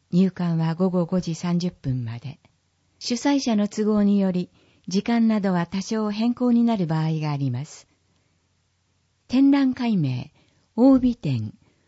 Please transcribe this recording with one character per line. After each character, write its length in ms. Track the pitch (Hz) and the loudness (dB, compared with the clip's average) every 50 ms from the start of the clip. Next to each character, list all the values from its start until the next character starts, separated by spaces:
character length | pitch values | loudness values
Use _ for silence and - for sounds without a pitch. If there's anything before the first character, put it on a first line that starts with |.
| _ _ | _ _
入 220 | - 175 190 185 | 2 2 2 2
館 240 | - - 175 170 165 | 0 -4 -4 -2 -2
は 180 | 160 160 165 160 | 0 -2 -2 -2
午 160 | 165 185 185 | 0 -2 0
後 140 | 175 180 170 | 0 -2 -2
五 140 | 160 185 185 | -2 -2 -4
時 160 | - 175 160 | -4 -4 -6
三 240 | - - 175 175 175 | -6 -4 -2 -2 -2
十 100 | 175 180 | -2 -4
分 340 | - _ - 139 127 127 117 | -6 _ -6 -4 -4 -4 -6
ま 140 | 113 117 117 | -8 -10 -12
で。 220 | - 131 - _ _ _ _ _ _ _ _ _ _ _ _ - | -14 -16 -16 _ _ _ _ _ _ _ _ _ _ _ _ -12
主 160 | - - 240 | -8 -6 -4
催 240 | 240 - 285 285 269 | -2 0 0 0 0
者 160 | 262 247 220 | 0 0 0
の 140 | 208 208 208 | 0 0 0
都 160 | - 214 214 | -2 -2 0
合 180 | 214 214 208 | 2 2 2
に 160 | 202 202 202 202 | 4 4 4 2
よ 140 | 196 190 | 2 0
り、 180 | 175 180 180 - _ _ _ _ _ _ _ - | 0 -2 -4 -8 _ _ _ _ _ _ _ -4
時 160 | 180 202 202 | -4 -2 0
間 240 | 233 233 233 226 226 | 0 0 2 2 2
な 120 | 220 214 | 2 2
ど 120 | 190 196 | 0 0
は 140 | 180 175 170 | 0 0 -2
多 140 | - - 190 | -4 -6 -6
少 300 | 196 - 226 220 214 208 | -6 -4 -4 -4 -4 -4
変 240 | 202 214 226 240 240 | -2 -2 -2 -2 -2
更 160 | - 247 247 | 0 0 2
に 140 | 240 233 233 | 2 2 2
な 120 | 233 226 | 2 0
る 120 | 190 175 151 | 0 -2 -2
場 160 | 160 156 156 | -2 0 0
合 100 | 160 160 | -2 -2
が 160 | 156 156 151 | -2 -2 -2
あ 60 | 147 | -2
り 160 | 139 139 131 | -2 -2 -4
ま 120 | 120 127 147 | -4 -6 -8
す。 220 | - - - - _ _ _ _ _ _ _ _ _ _ _ _ _ _ _ _ _ _ _ _ _ _ _ _ _ _ _ _ - | -12 -16 -20 -20 _ _ _ _ _ _ _ _ _ _ _ _ _ _ _ _ _ _ _ _ _ _ _ _ _ _ _ _ -2
展 240 | 240 262 277 277 | 2 4 4 6
覧 220 | 285 277 269 262 254 | 4 4 2 0 0
会 220 | - 247 233 214 | -2 -2 -2 0
名、 360 | 180 147 131 127 123 - - _ _ _ _ _ _ _ _ _ | 0 0 -2 -2 -6 -8 -12 _ _ _ _ _ _ _ _ _
大 240 | 220 247 269 269 247 | 4 6 6 6 6
美 180 | 254 247 233 | 4 0 -2
展、 380 | - - 147 131 113 104 123 - _ _ _ _ _ _ | -2 -4 -4 -2 -2 -4 -6 -10 _ _ _ _ _ _